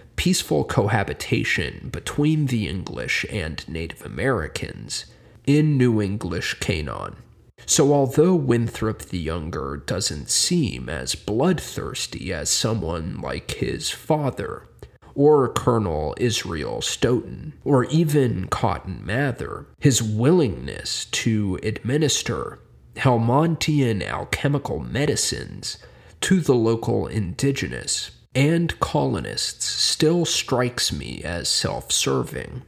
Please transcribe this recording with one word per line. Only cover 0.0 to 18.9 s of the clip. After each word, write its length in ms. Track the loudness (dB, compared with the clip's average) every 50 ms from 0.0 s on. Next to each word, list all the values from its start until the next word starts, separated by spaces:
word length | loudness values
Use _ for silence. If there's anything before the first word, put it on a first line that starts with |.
| -20 -10 -8
peaceful 480 | 0 2 2 2 2 0 0 0 0 0
cohabitation 1300 | 2 2 2 2 4 2 0 0 -2 -4 -8 -4 -2 -2 -2 0 0 -2 -2 -2 -4 -6 -10 -10 -10
between 560 | -10 -8 -8 -4 -2 0 2 2 2 2 2
the 200 | 0 0 0 0
English 560 | -2 -4 -6 -6 -8 -8 -6 -4 -2 -2 -4 -4 -4
and 380 | -4 -4 -4 -4 -6 -8 -10 -8
Native 340 | -8 -6 -6 -8 -10 -12 -14
Americans 1000 | -10 -6 -2 0 0 0 0 -2 -4 -6 -8 -8 -8 -10 -12 -12 -10 -10 -10 -10 -12 -18 -20 -20 -20 -20 -4 0
in 320 | 2 4 4 4 4 4
New 240 | 4 4 4 4 4
English 540 | 2 0 -2 -4 -4 -4 -4 -4 -4 -6 -6
Canaan. 640 | -4 -2 -2 -2 -2 -2 -4 -6 -8 -8 -10 -12 -14 -20 -20 -20 -20 _ _ _ -16 -2
So 260 | 0 4 4 6 6 6
although 400 | 4 4 4 4 4 6 6 6
Winthrop 720 | 4 4 2 2 2 2 0 -2 -2 -4 -4 -4 -4 -8
the 160 | -8 -6 -4
Younger 580 | -4 -4 -4 -4 -6 -6 -6 -6 -6 -6 -8
doesn't 540 | -8 -6 -4 -4 -2 -2 -4 -4 -6 -4 -2
seem 580 | 0 0 2 2 2 2 2 0 -2 -6 -6 -6
as 240 | -6 -6 -4 -6 -6
bloodthirsty 1200 | -6 -4 -2 0 2 2 2 2 0 -2 -6 -8 -8 -8 -6 -6 -8 -8 -8 -8 -8 -6 -6 -6
as 160 | -4 -2 -2
someone 720 | -2 0 0 0 0 0 -2 -2 -4 -4 -6 -6 -8 -8
like 300 | -6 -6 -6 -6 -8 -8
his 400 | -6 -4 -4 -4 -4 -4 -6 -6
father, 760 | -8 -6 -2 0 0 0 0 -2 -4 -4 -8 -8 -10 -12 -14 -18 -20 -20 -20 -20 -20 -20 -20 -8 0
or 320 | 4 6 8 8 8 6
Colonel 680 | 4 0 0 2 4 4 4 2 0 0 -2 -2 -4 -2
Israel 640 | 0 0 0 0 -2 -4 -4 -6 -4 -4 -4 -4 -4
Stoughton, 720 | -4 -6 -2 0 2 2 2 0 0 -4 -10 -12 -12 -12 -14 -6 0
or 220 | 4 4 4 4
even 600 | 4 4 4 4 6 4 4 4 4 2 -2 -2
Cotton 580 | -2 -2 0 0 0 0 -2 -4 -8